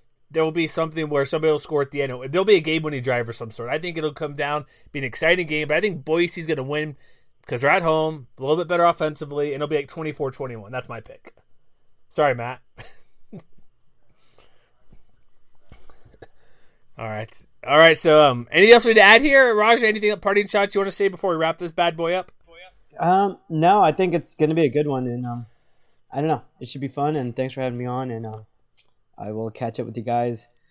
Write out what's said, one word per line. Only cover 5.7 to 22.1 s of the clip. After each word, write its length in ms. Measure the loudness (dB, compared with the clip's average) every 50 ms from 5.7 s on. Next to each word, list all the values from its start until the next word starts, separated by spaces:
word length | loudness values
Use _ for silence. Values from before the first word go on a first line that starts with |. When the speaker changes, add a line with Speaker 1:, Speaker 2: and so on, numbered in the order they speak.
| -2
Speaker 1:
I 40 | 0
think 240 | 0 -2 -4 -6 -4
Boise's 440 | -2 0 0 0 0 -2 -6 -4 -4
gonna 160 | -4 -4 -4
win 320 | -4 -4 -4 -4 -6 -10 -14 -20 -20 -20 _ _ _ _ _ -10
'cause 140 | -8 -6 0
they're 80 | 2 2
at 120 | 2 2
home, 440 | 2 2 2 2 0 -2 -4 -8 -14 -20 -14
a 40 | -8
little 160 | -2 -2 0
bit 100 | -2 0
better 180 | -2 0 2 2
offensively, 680 | 2 2 0 -4 -6 -4 -6 -12 -8 -4 -4 -4 -4 -4
and 80 | -6
it'll 60 | -4 -2
be, 80 | -2
like, 100 | -4 -4
twenty-four 460 | -4 -10 -10 -8 -8 -6 -6 -6 -6
twenty-one. 400 | -6 -8 -10 -10 -10 -14 -14 -10
That's 160 | -10 -12 -10 -10
my 120 | -16 -16
pick. 320 | -16 -18 -20 -20 -20 -20 _ _ _ _ -20 -20 _ -20 -20 _ _ -20 -20 _ -20 _
Sorry, 260 | -2 0 0 0 0
Matt. 260 | -2 -6 -10 -12 -14 _ _ _
<laughs> 560 | -20 -20 -20 -20 -20 -20 -20 -20 -20 -20 -18 -18 -20 -18 -20 -20 -20 -20 -20 _ _ _ -20 _ _ -20 -20 _ _ -20 -20 _ -20 -20 -20 -20 -20 _ _ _ _ -20 -20 -20 -20 -20 -20 -20 _ -20 -20 -20 -20 -20 -20 -20 -20 -20 -20 -20 -18 -16 -16 -16 -18 -20 -20 -20 -20 -20 -20 -20 -20 -20 -20 -20 -20 -20 -20 _ _ -20 -20 -16 -12
All 100 | -10 -10
right. 380 | -10 -10 -12 -12 -16 -20 -20 _ _ -14 -4
All 120 | 2 6 8
right, 180 | 8 8 6
so, 280 | 4 4 6 6 8 8 6
um, 180 | 4 0 -6 -2
anything 220 | 2 4 8 10
else 120 | 8 8 8
we 60 | 6
need 100 | 6 8
to 20 |
add 180 | 8 10 8 8
here? 340 | 6 6 6 6 6 6 4
Raj, 280 | 2 4 4 4 4
anything, 340 | 2 0 0 0 -2 -2 -2 -2
parting 260 | -2 0 0 0 0
shots 280 | 2 0 0 0 0 0
you 60 | -2
wanna 100 | -2 -2
say 180 | -2 -2 -2 -2
before 220 | -2 -2 -2 -2
we 60 | 0
wrap 220 | 0 0 -2 -2 -4
this 140 | -8 -8
bad 240 | -2 0 0 0 0
boy 180 | -2 -4 -2